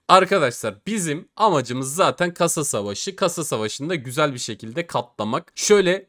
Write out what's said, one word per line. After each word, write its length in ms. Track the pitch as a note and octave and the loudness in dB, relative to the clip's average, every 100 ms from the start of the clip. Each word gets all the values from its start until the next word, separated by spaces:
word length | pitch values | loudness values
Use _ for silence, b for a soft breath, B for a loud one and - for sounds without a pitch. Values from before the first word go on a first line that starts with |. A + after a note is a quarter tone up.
| - | 4
arkadaşlar 680 | F#3 F3+ G3 C3 - A2+ F#2+ - | 4 6 2 2 -2 -6 -8 -6
bizim 420 | A3 E3 D3 - - | -4 -2 -4 -8 0
amacımız 580 | G#3+ D3+ B2 B2 C3 | 2 2 0 -4 -4
zaten 400 | D#3 E3 B2 F3 | 0 0 2 -2
kasa 300 | F3 E3+ - | 0 0 0
savaşı. 520 | C#3+ A2 G2+ G2+ - F#3+ | -2 -2 -4 -4 -8 -2
Kasa 280 | F#3+ - | -2 -2
savaşında 500 | D#3 A#2+ G#2+ - D3 | -4 -2 -2 -4 -6
güzel 400 | F3 B2 B2 D3+ | -6 -4 0 0
bir 40 | B2 | 0
şekilde 480 | - G#2+ A2 C3 E3+ | -8 -8 -8 -8 -4
katlamak. 680 | B2+ - - G#2 C#3 - | -4 -4 -6 -4 -4 -6
Şöyle 520 | - - G#3 F#3 F#3+ | -6 4 6 6 2